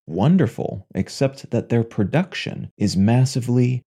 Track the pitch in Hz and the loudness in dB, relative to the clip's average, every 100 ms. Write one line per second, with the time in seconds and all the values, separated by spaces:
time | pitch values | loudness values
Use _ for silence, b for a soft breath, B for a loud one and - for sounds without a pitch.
0 | - 85 123 185 139 - - - - - | -8 0 4 4 2 -2 -8 -8 -10 -6
1 | 95 - 135 135 - 113 - 117 113 - | -6 -2 -2 -4 -6 -4 0 0 0 -2
2 | 98 147 190 - - - - - 104 87 | 0 0 -2 -6 -10 -10 -12 -4 -2 2
3 | 98 123 131 127 117 123 123 127 - | 4 4 2 0 -2 0 2 -2 -6